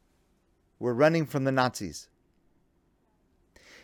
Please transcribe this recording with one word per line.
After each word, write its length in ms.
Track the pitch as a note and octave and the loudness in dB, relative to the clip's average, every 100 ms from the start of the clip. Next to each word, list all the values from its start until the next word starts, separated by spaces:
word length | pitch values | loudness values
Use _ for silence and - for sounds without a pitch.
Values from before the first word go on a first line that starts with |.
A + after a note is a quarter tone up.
| _ _ _ _ _ _ _ - | _ _ _ _ _ _ _ -8
were 140 | A#2+ | -4
running 320 | A#2+ D3+ E3 D3+ | 2 4 4 0
from 200 | C#3+ C3+ | -2 0
the 60 | |
Nazis. 580 | C3 B2+ - F#2 C#2+ - _ _ _ _ _ _ _ _ _ _ _ _ _ _ - - - | 2 0 -2 -10 -12 -18 _ _ _ _ _ _ _ _ _ _ _ _ _ _ -20 -20 -20